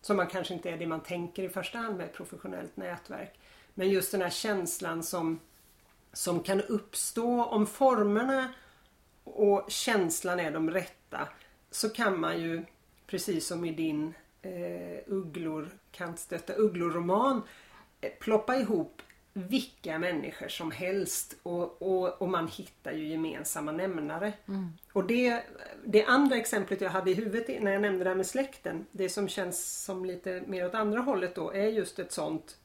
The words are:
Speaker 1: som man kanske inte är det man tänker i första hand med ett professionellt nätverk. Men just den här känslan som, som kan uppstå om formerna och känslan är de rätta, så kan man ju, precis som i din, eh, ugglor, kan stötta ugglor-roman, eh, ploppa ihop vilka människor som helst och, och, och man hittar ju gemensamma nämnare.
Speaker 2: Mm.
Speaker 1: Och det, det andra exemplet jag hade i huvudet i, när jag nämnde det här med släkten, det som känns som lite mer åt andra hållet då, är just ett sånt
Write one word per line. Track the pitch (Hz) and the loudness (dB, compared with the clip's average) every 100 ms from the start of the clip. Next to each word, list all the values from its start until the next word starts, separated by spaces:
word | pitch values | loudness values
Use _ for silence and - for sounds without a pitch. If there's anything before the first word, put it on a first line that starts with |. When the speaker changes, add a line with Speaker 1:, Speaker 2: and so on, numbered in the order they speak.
Speaker 1:
som | - 202 | 0 2
man | 175 | 2
kanske | 190 170 | -2 -4
inte | 175 175 | -6 -6
är | 160 | -6
det | 170 | -4
man | 160 | -4
tänker | 160 180 170 - | -4 -6 -6 -6
i | 185 | -6
första | 190 185 233 | -4 -6 -6
hand | 226 190 | -6 -6
med | 170 | -8
ett | |
professionellt | - - - 190 180 - - | -10 -14 -12 -10 -10 -10 -8
nätverk. | 185 175 - 190 226 - - - - | -8 -8 -10 -12 -12 -16 -20 -20 -16
Men | - 185 | 0 2
just | 190 185 | 4 2
den | 196 | 0
här | 180 | 0
känslan | - 220 202 175 - 175 165 | -2 -2 0 -2 -4 -4 -4
som, | 160 180 165 165 - - _ _ _ _ _ | -4 -2 -2 -4 -8 -20 _ _ _ _ _
som | - - 170 | -6 0 0
kan | - 196 | 2 0
uppstå | - 214 - - - - 240 240 | 2 -2 -2 -6 -4 0 2 2
om | 233 214 214 | 2 2 2
formerna | - 269 214 208 208 262 269 254 - - _ _ _ _ _ | 6 6 6 4 4 2 2 0 -8 -20 _ _ _ _ _
och | - - 202 196 - | -14 4 6 6 2
känslan | - - 220 170 165 185 180 | -2 2 4 4 2 0 0
är | 165 | 0
de | 160 160 | 0 0
rätta, | 180 - - _ - 139 - - _ _ | 0 -4 -14 _ -8 -6 -8 -20 _ _
så | - 214 | -4 -2
kan | 220 220 185 | 2 2 2
man | 160 170 | 0 0
ju, | 165 165 165 _ _ _ - | -2 -4 -6 _ _ _ -6
precis | 185 185 165 - | -4 0 -2 -2
som | 170 | -4
i | 170 | -4
din, | 156 160 151 156 160 _ _ | -2 0 0 -4 -6 _ _
eh, | 190 180 175 175 175 175 - | -12 -8 -6 -6 -8 -10 -4
ugglor, | 190 175 151 160 156 156 - _ | -4 -4 -6 -4 -4 -8 -14 _
kan | - 175 170 | -10 -8 -8
stötta | - 170 - | -8 -8 -4
ugglor-roman, | 190 214 175 170 165 170 196 269 247 - - - - - _ | 2 4 4 0 0 2 4 4 2 -2 -16 -20 -20 -20 _
eh, | - - | -10 -6
ploppa | - 214 - 262 | 2 2 4 0
ihop | 214 202 160 - - - _ | 2 2 0 -8 -20 -20 _
vilka | 202 185 254 - - 170 156 | -10 0 0 0 -10 -6 -2
människor | 180 160 147 - - | 0 -2 -4 -8 -10
som | - 160 | -6 -6
helst | 156 185 196 180 - - - | -4 -2 0 0 -4 -6 -10
och, | 175 175 170 - | -4 -2 -2 -2
och, | 190 185 180 - | 2 4 2 0
och | 185 | 0
man | 180 165 | 0 -2
hittar | - - _ - | -6 -14 _ -8
ju | 156 156 | -6 -4
gemensamma | 160 160 156 151 160 151 | -2 -2 -4 -6 -4 -4
nämnare. | 156 190 170 147 160 208 208 - | -2 -2 -2 -4 -2 -4 -4 -6
Speaker 2:
Mm. | 196 185 160 - | -4 -4 -8 -4
Speaker 1:
Och | 202 | -2
det, | 185 233 247 240 - - - - | 2 4 4 2 -4 -16 -16 -12
det | - 208 | 4 6
andra | 214 254 277 247 | 8 8 8 4
exemplet | 226 214 190 196 | 2 0 0 0
jag | 190 | 2
hade | 190 185 | 2 4
i | |
huvudet | 180 214 214 226 | 4 2 -2 -2
i, | - | 0
när | 202 | 2
jag | 196 | 4
nämnde | 208 185 | 4 4
det | 185 | 2
här | 185 | 2
med | 233 | 0
släkten, | 254 269 - - 170 202 | 0 -2 -4 -6 -6 -8
det | 196 185 | -4 -2
som | 208 196 | 0 -2
känns | 196 180 180 - - | -2 -2 -4 -6 -6
som | - 185 | -6 -4
lite | 185 180 190 185 - | -4 -4 -6 -6 -4
mer | 185 180 | -2 0
åt | |
andra | 220 214 214 | 2 2 2
hållet | 254 208 180 | 2 2 0
då, | 180 165 | -2 -4
är | 196 208 | 2 2
just | 226 185 - | 2 -2 -6
ett | 180 | -6
sånt | - 151 160 - - | -4 -2 -2 -6 -20